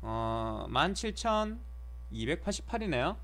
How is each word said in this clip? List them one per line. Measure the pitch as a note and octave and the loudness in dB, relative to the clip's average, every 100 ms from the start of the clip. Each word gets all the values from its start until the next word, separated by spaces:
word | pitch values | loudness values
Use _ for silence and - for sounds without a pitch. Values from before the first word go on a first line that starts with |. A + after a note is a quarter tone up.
어, | A2 A2+ A2+ A2+ A2+ A2 F#2 | -2 0 0 0 0 -2 0
만 | B2 E3 | 4 4
칠천 | G3 A3+ - A#3 G#3+ G#3+ A3+ - - - - - | 4 -2 0 2 4 2 -2 -8 -10 -10 -10 -8
이백팔십팔이네요. | A2+ A2+ E3+ - G3+ - A#3+ G#3+ C3 C#3 G#3+ | -4 0 0 0 -2 -2 -2 2 2 2 0